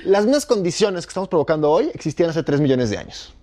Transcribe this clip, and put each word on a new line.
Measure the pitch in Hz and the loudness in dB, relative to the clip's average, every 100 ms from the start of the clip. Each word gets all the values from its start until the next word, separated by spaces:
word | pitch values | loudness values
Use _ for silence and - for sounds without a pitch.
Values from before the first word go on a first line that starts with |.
las | - 294 | 0 2
mismas | 220 285 - | 2 0 0
condiciones | 226 175 - 208 180 - | 0 0 0 0 -2 -8
que | |
estamos | - 190 | -8 -2
provocando | 165 143 156 147 | 0 0 2 2
hoy | 160 302 | 2 0
existían | - 160 - 170 | -4 -4 0 0
hace | 160 | 0
tres | 156 143 | 0 2
millones | 147 127 120 | 2 2 0
de | 92 | -4
años. | - - - - | -8 -16 -18 -20